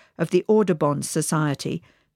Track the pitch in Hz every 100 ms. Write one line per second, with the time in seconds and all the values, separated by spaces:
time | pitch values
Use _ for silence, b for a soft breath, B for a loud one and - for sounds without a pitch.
0 | b b 165 180 - 214 196 170 147 143
1 | - 165 151 160 151 139 - 170 - b
2 | b